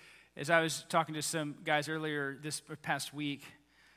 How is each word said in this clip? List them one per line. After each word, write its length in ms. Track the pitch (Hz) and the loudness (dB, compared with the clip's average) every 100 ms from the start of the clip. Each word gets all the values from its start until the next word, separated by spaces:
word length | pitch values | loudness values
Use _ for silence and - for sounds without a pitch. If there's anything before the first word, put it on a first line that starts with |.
| - - - - | -20 -20 -16 -6
as 100 | 147 | 4
I 140 | 165 | 6
was 240 | 160 - - | 6 0 2
talking 260 | 170 160 156 | 2 2 0
to 60 | |
some 340 | - 165 147 - | -2 -2 -2 -4
guys 220 | 160 151 147 | 2 2 2
earlier 520 | 160 156 147 139 135 | -2 -2 -2 -2 -4
this 200 | 151 - - 151 | -6 -8 -8 -8
past 320 | - 143 - | -4 -2 -4
week, 320 | 143 147 139 - - _ _ - | -4 -4 -6 -10 -20 _ _ -20